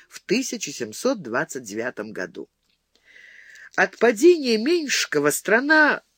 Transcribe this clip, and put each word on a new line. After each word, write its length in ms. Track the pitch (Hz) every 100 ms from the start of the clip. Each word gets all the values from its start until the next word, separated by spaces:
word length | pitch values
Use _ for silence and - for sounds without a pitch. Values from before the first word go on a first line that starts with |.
| _
в 140 | -
тысяча 500 | - 226 254 233 -
семьсот 500 | - 117 214 247 240
двадцать 420 | 127 123 160 131
девятом 500 | 117 104 123 120 110
году. 340 | 95 90 87 - _ _ _ _ _ _ - - - - - - -
От 220 | 190 -
падения 600 | 233 208 330 349 254 220
Меньшикова 760 | 240 349 285 - - 147 147
страна 720 | - - 220 285 311 294 214 _